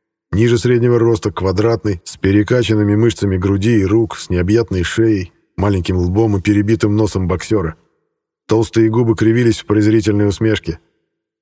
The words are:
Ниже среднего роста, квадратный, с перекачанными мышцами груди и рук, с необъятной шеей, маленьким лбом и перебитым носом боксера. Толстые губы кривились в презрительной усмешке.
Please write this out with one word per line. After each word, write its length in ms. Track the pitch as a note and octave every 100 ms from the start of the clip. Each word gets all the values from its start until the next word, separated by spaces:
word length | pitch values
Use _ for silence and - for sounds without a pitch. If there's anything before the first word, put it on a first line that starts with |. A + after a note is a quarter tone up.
| _ _ _
Ниже 280 | F#2+ A#2 A#2
среднего 400 | B2 A#2+ A#2+ A#2+
роста, 320 | A#2 A2 G#2
квадратный, 680 | - F#2+ F#2 A2+ A2+ G#2+ F2
с 140 | - -
перекачанными 800 | F#2+ G2+ G#2 B2+ A2 G#2+ G#2
мышцами 420 | G#2 A#2 - G2+ F#2
груди 420 | G2 G2 A2 A2+
и 60 |
рук, 320 | F#2+ A2+ A2 -
с 120 | -
необъятной 540 | F2+ F2 A2+ A2+ F#2+
шеей, 500 | E2+ - A2+ G2+ F#2+ _ _ -
маленьким 400 | G2+ F#2+ E2+ F2+
лбом 400 | F2+ G2+ A2+ G2
и 40 |
перебитым 540 | G#2 G#2 G2+ A2+ G#2
носом 320 | G#2 G#2+ G2 F2+
боксера. 480 | F2+ - G#2+ E2 - _ _ _ _ _ _ -
Толстые 440 | A2+ A2 A2+ A2
губы 240 | A2+ A#2
кривились 440 | A2 A2 A#2+ A#2 -
в 60 |
презрительной 640 | - G#2+ G#2+ A2+ A2 G#2 G#2
усмешке. 520 | F#2+ A2 G#2 - - _ _ _ _ _ _